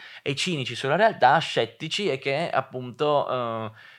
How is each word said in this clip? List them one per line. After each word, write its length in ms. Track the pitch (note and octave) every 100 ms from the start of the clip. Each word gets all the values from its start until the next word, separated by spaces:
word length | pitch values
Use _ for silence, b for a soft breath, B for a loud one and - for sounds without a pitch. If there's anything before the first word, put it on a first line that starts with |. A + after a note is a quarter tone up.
| B B
e 140 | C#3+ C#3
cinici 400 | F#3 D3+ A#2+ A#2
sulla 180 | C3+
realtà, 420 | E3+ A3 D#3 B2 D#3+
scettici 720 | - C3+ A2+ - D#3 - F#3+
e 100 | C3+
che 300 | C#3+ C#3 E3+
appunto, 800 | - - C3 B2 A2+ D3+ C#3+ -
eh, 420 | B2+ A#2 A2+ A2 A2 B